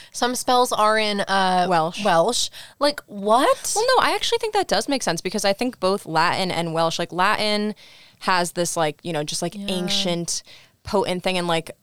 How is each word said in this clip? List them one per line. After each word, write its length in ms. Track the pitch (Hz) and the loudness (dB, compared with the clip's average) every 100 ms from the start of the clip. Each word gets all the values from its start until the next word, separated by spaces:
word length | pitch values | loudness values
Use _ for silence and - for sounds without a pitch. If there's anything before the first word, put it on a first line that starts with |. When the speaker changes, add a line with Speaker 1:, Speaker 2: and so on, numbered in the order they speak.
| - | -16
Speaker 1:
some 200 | - 247 | -4 -2
spells 380 | 247 - 247 247 | -2 2 2 2
are 260 | - 214 220 | 2 2 2
in, 220 | 214 202 | 0 -2
uh, 460 | - 196 190 180 180 | 0 2 2 2 2
Speaker 2:
Welsh. 360 | 170 160 185 202 | 2 0 0 2
Speaker 1:
Welsh. 440 | 165 190 247 - - - - | 4 4 0 -4 -6 -18 -2
Like, 220 | 285 285 - | -2 -2 -8
what? 640 | 202 202 233 330 523 - 392 | -6 2 4 4 2 -2 0
Speaker 2:
Well, 100 | 494 508 | 2 4
no, 40 | |
I 120 | 277 403 | 2 0
actually 220 | - 466 | 0 -2
think 160 | 440 | 0
that 160 | 427 - | -2 0
does 180 | 185 220 | 0 0
make 160 | 269 | -2
sense 160 | - 165 | -2 -4
because 240 | 185 208 | -4 -2
I 80 | 196 | 0
think 300 | 196 247 - | 0 -2 -2
both 240 | 185 202 - | -2 -2 -2
Latin 440 | 160 175 - 185 | 0 2 2 -2
and 220 | 165 170 | -2 -2
Welsh, 260 | 160 165 - | 0 0 0
like, 120 | 170 | -4
Latin 640 | 170 190 208 208 208 208 208 - - - _ | 0 0 2 0 0 -2 -6 -14 -20 -20 _
has 340 | - 185 175 | 0 0 0
this, 240 | 175 170 175 | -2 -4 -2
like, 220 | 156 151 | -2 -4
you 80 | 170 | -6
know, 120 | 156 151 | -6 -4
just, 160 | - | -4
like, 140 | 175 208 | -6 -6
Speaker 1:
Yeah. 100 | 202 | -6
Speaker 2:
ancient, 760 | 185 180 - 180 175 170 - - - - _ | -4 -2 -2 -2 -2 -4 -6 -10 -20 -20 _
potent 380 | - 202 - 180 | -4 -2 0 -2
thing, 160 | 185 185 | -2 -2
and, 120 | 175 | 0
like, 220 | 165 - - | -2 -4 -4